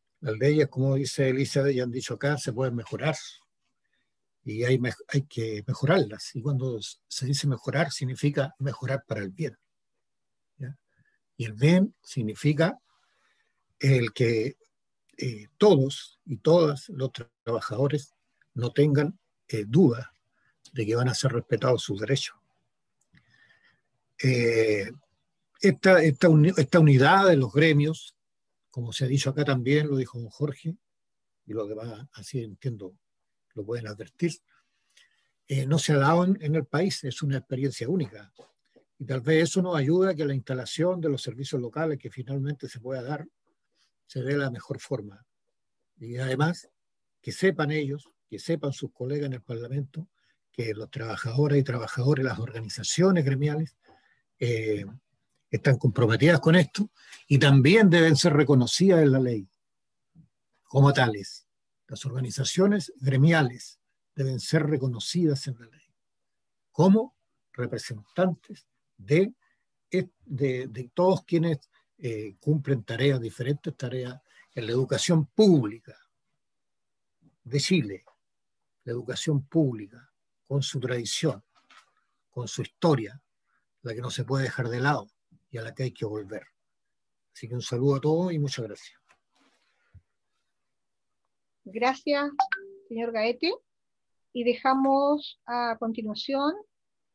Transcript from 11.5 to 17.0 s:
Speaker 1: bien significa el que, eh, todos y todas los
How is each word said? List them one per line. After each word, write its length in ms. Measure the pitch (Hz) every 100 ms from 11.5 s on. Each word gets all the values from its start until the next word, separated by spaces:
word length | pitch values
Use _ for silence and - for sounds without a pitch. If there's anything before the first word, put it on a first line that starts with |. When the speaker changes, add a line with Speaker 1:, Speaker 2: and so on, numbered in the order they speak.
Speaker 1:
bien 420 | 107 147 185 196 -
significa 760 | - - 107 104 147 151 165 - _ _ _ _ _ _ _ _ _ -
el 340 | 135 131 117
que, 440 | - 117 113 120 - _ _ _ _ _ -
eh, 300 | 127 107 107 -
todos 600 | 208 151 135 - - _ -
y 120 | 113
todas 500 | 156 175 156 139 -
los 200 | 143